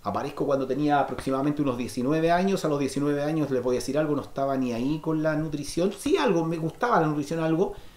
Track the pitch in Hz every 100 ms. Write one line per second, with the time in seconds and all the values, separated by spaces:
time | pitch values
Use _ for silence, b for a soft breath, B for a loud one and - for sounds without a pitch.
0 | - 101 139 - 143 135 127 131 147 143
1 | - - - 135 147 147 139 120 120 -
2 | 123 160 165 170 190 190 160 143 135 139
3 | 143 143 147 160 143 127 123 123 - 139
4 | 156 139 - - 139 135 127 117 131 156
5 | 156 160 156 151 156 147 147 - 185 -
6 | 277 359 269 170 160 165 160 - 240 208
7 | 156 147 143 165 160 165 226 B B